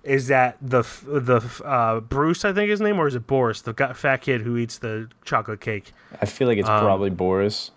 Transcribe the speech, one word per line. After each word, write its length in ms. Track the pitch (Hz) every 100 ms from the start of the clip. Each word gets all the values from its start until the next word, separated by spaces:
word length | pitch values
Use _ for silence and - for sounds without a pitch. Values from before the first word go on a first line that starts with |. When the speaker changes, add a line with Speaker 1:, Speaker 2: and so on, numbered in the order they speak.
Speaker 1:
is 260 | - 135 127
that 280 | 135 123 -
the 160 | 135 127
f-, 240 | 113 - 131
the 300 | 143 123 123
f-, 260 | 120 -
uh, 360 | - 127 113 113
Bruce, 440 | 110 135 156 170
I 80 | 208
think 180 | 190 208
his 100 | 208
name, 180 | 208 202
or 80 | 151
is 80 |
it 120 | 123 117
Boris, 340 | 135 120 110
the 120 | -
guy, 180 | 110 135
fat 260 | 123 147 131
kid 180 | - 123
who 140 | 113 120
eats 220 | 117 -
the 300 | 117 110 113 _
chocolate 360 | - 127 113 107
cake? 320 | - 104 - - - -
Speaker 2:
I 60 | 104
feel 220 | - 127
like 100 | 110
it's 100 | 110
Speaker 1:
Um, 140 | 107
Speaker 2:
probably 280 | 104 95 98
Boris. 600 | 90 92 95 101 104 -